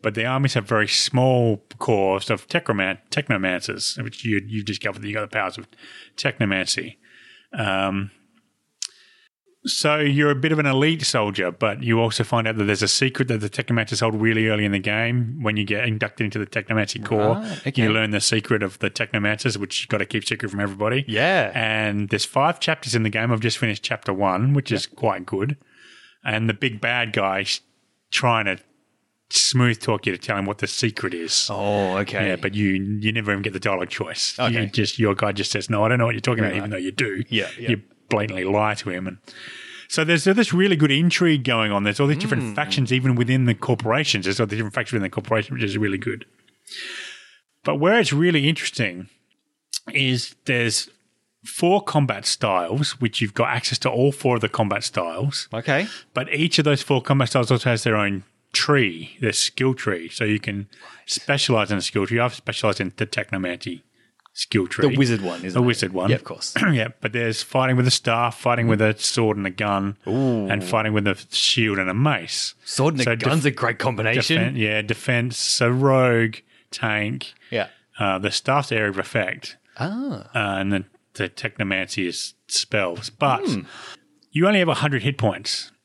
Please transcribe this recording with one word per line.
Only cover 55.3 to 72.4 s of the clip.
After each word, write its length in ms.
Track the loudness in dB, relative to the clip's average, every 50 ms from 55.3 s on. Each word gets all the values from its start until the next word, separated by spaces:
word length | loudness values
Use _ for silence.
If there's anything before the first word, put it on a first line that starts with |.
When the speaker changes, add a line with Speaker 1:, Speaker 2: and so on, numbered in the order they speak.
| -2 -4 -8 _
Speaker 2:
Okay. 360 | -8 -6 -2 0 0 0 0 -4 -8 -16 -18 _ _
Speaker 1:
But 180 | -4 -2 -2
each 280 | 0 0 0 2 2 2
of 60 | 4
those 180 | 4 2 2 2
four 180 | 0 0 0
combat 280 | 2 2 2 4 4 4
styles 200 | 2 2 4 4
also 200 | 2 2 4 2
has 120 | 0 2 2
their 120 | 2 2
own 280 | 2 2 0 -2 -4 -8 _ _ _ _ _
tree, 640 | -2 -2 2 4 4 4 4 2 -2 -6 -12 -16 -8 -2
their 120 | -2 0 0
skill 400 | 0 -2 -2 _ 0 0 0 0
tree. 340 | 0 -2 -2 -2 -2 -6 -10
So 140 | -6 -2 0
you 160 | 0 0 0
can 280 | -2 -4 -6 -6 -8 _ -16 -20 -20 -20 -20 -20 _
specialize 640 | -6 -6 -6 -2 -2 0 0 2 2 4 2 2 2
in 60 | 0 -2
a 20 |
skill 240 | -2 -2 -2 -2 0
tree. 140 | 0 2 0
I've 160 | 0 0 -2
specialized 440 | -6 _ -8 -6 0 0 0 0 0
in 140 | -4 -6 -2
the 100 | -4 -6
technomancy 760 | -4 -2 -6 -4 -4 -4 -4 -4 -4 -6 -6 -8 -12 -12 -12 _ _ _ _ _ _ _ _ _ _ _
skill 320 | -10 -8 _ 0 0 0
tree. 220 | 0 -2 0 0 2
Speaker 2:
The 60 | 4
wizard 240 | 4 4 2 2 0
one, 220 | -2 -4 -6 -6 -8
isn't 100 | -2 0
Speaker 1:
The 100 | 2 2
Speaker 2:
it? 20 |
Speaker 1:
wizard 240 | 2 2 0 -2 -4 -2
one. 160 | -2 0 2
Speaker 2:
Yeah, 60 | 0
of 60 | 0 -2
course. 300 | -10 -12 -10 -10 -6 -2 0 2
Speaker 1:
<clears throat> 80 | 2
Yeah, 180 | 2 2 0 -2 -6 _
but 120 | -6 -4 -2
there's 280 | 0 0 0 -2 -4 -6
fighting 320 | -2 0 2 2 4 4
with 100 | 4 4
a 40 | 4
staff, 460 | 2 2 2 0 2 2 2 0 -2 -2
fighting 280 | 0 0 2 2 4
with 120 | 2 4 4
a 160 | 4 2 2
sword 400 | 0 -2 -2 0 2 2 2 2
and 80 | 0 -4
a 20 | -6
gun, 460 | -4 -2 -2 0 0 0 0 -2 -6 _ _
Speaker 2:
Ooh. 400 | -2 0 2 2 2 2 0 0
Speaker 1:
and 160 | 0 -2 -2 -2
fighting 300 | 0 0 0 2 2 0
with 140 | 2 2
a 80 | 0 -2 -2 -8 _
shield 460 | -2 0 2 2 2 2 2 2 2 0
and 100 | 0 0
a 40 | 0
mace. 600 | 2 2 2 2 0 -4 -6 -6 -6